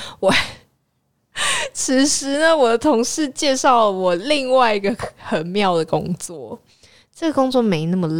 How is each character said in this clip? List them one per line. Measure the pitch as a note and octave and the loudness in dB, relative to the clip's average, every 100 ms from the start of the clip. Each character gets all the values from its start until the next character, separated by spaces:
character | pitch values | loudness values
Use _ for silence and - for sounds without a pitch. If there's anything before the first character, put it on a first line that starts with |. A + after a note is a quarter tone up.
| - - | -16 -2
我， | F#3+ - - - _ _ _ _ | 2 2 0 -8 _ _ _ _
<laughs> | _ _ _ - D5 C5+ C#5 | _ _ _ -6 -4 -4 -6
此 | - - C4 | -6 0 2
时 | C#4+ - C4+ C#4+ | 2 0 -4 0
呢， | D#4+ | 2
我 | D#4+ A#3+ | 4 2
的 | A#3 | 2
同 | D4+ A3+ | 2 2
事 | B3 - D4 | 0 -2 -6
介 | - D4+ C4 | -2 -2 2
绍 | C#4+ A#3+ | 4 4
了 | G#3+ | 4
我 | F#3+ F#3 F3 | 2 0 0
另 | A#3+ D4+ B3+ | 0 -2 2
外 | C4 A#3 | 2 4
一 | G#3+ | 2
个 | G3 A3 - - | -2 -4 -8 -14
很 | - D#3+ E3 | -6 -6 -4
妙 | G3 G3 E3+ | -2 0 0
的 | |
工 | D#3+ D#3 D#3+ | 0 -2 -4
作。 | F3+ - E3 A2+ - _ _ _ _ _ - | -8 -10 -14 -14 -16 _ _ _ _ _ -6
这 | E4 | -2
个 | |
工 | C4+ C4 | 0 0
作 | B3+ | 2
没 | A3+ E3 D#3+ | 2 0 0
那 | F#3 | -2
么 | E3 D#3+ | -2 0